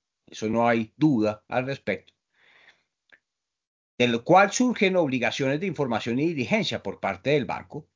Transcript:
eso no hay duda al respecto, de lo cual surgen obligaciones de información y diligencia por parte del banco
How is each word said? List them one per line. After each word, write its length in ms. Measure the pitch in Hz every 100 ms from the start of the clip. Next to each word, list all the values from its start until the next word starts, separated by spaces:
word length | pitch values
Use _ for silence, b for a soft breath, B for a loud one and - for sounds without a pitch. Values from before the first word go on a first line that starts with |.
| _ _ _
eso 220 | - 110
no 180 | 117 120
hay 280 | 117 110 -
duda 480 | 156 123 107 107 -
al 180 | 120 127
respecto, 480 | 135 - 95 - _ _ _ b b b b b _ _ - _ _ _ _ _ _ _ -
de 100 | 123
lo 160 | 117
cual 260 | 120 180 202
surgen 460 | - 247 - 190 185
obligaciones 640 | 147 127 113 - 135 147
de 60 | 190
información 520 | 151 131 110 120 120
y 100 | 160
diligencia 540 | 151 117 220 180 107
por 160 | 98 90
parte 300 | 98 92 127
del 140 | 147
banco 460 | 98 71 - 143 -